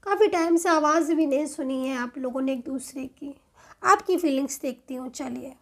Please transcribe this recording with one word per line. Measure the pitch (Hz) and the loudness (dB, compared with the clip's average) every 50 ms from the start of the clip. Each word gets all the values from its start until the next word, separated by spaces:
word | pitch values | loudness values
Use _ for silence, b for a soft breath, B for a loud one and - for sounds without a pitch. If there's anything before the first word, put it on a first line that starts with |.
| - | 0
काफ़ी | 403 403 392 427 415 | 0 4 4 4 4
टाइम | - 349 320 339 339 330 | 4 2 2 4 4 4
से | 339 381 | 4 4
आवाज़ | 330 320 302 294 302 330 330 294 330 | 4 4 4 4 4 4 2 2 2
भी | 302 320 | 2 2
नहीं | 294 269 277 302 | 2 2 0 0
सुनी | 285 - - 285 262 269 262 262 262 | -2 -6 -6 -4 -4 -4 -4 -2 -4
है | 269 254 | -4 -4
आप | 240 240 - 285 | -6 -6 -8 -8
लोगों | 262 254 240 262 | -8 -6 -4 -2
ने | 262 269 269 | -2 -2 -2
एक | 254 240 | -4 -6
दूसरे | - 269 269 240 - - 269 262 | -8 -8 -8 -8 -10 -12 -12 -12
की। | 262 _ _ - 285 277 _ _ _ B B B B B B - | -12 _ _ -14 -14 -14 _ _ _ B B B B B B 2
आपकी | - 392 415 - - 370 349 | 4 4 4 4 0 -2 0
फीलिंग्स | 359 311 269 262 277 277 - - | 2 0 0 0 -2 -4 -6 -6
देखती | - 277 240 - _ - 262 | -6 -8 -8 -8 _ -12 -12
हूँ, | 254 254 254 | -10 -10 -12
चलिए। | 247 - 294 254 240 254 254 277 262 _ | -10 -10 -10 -8 -8 -10 -12 -14 -16 _